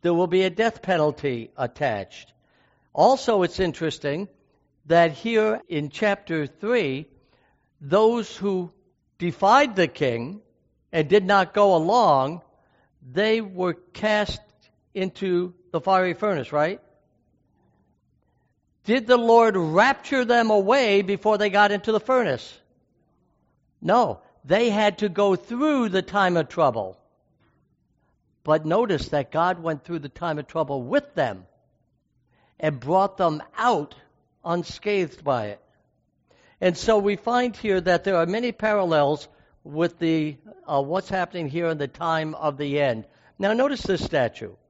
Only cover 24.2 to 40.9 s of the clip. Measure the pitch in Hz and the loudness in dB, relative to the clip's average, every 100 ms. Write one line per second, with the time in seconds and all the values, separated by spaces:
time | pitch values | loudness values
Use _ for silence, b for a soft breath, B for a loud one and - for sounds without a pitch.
24.2 | b b 135 190 240 208 214 208 208 170 | b b -2 2 2 2 2 2 -4 0
25.2 | 202 185 - 240 302 285 226 190 185 202 | 2 2 -2 -2 0 0 0 -2 -2 0
26.2 | 190 175 156 - 151 113 98 95 _ _ | 2 2 -2 0 0 0 -6 -12 _ _
27.2 | _ _ _ _ _ _ _ _ _ _ | _ _ _ _ _ _ _ _ _ _
28.2 | _ _ - 156 156 180 240 160 - 147 | _ _ 0 0 2 0 0 -2 -2 -4
29.2 | 139 156 170 180 165 156 - 170 143 - | -4 -2 -2 -2 -4 -6 -8 -10 -10 -10
30.2 | 175 151 147 160 147 139 123 262 285 - | -8 -8 -8 -6 -4 -6 -2 -4 -2 -4
31.2 | 131 95 92 _ _ _ _ _ _ _ | -4 -4 -16 _ _ _ _ _ _ _
32.2 | _ _ _ _ 156 139 123 185 196 190 | _ _ _ _ -4 -4 0 2 2 0
33.2 | 180 151 - - 233 202 147 - _ _ | -2 -2 -10 -2 0 0 -4 -14 _ _
34.2 | _ _ 175 175 170 - 208 208 170 - | _ _ -6 -4 -6 -8 -4 -2 -2 -6
35.2 | 147 127 104 104 _ _ _ _ _ _ | -2 -2 -2 -10 _ _ _ _ _ _
36.2 | _ b b b 185 175 - 214 202 202 | _ b b b -2 -2 0 2 2 -2
37.2 | - 247 247 214 220 190 170 175 175 185 | -2 -2 -2 -4 -2 -2 2 0 2 0
38.2 | 170 208 240 226 214 208 185 156 143 156 | 0 -2 -4 -4 -2 0 2 2 2 0
39.2 | - b b b - 147 170 170 170 160 | -6 b b b -14 -4 -4 -2 -2 0
40.2 | 151 143 - - - 147 139 | -2 -8 -20 -20 -4 -2 -2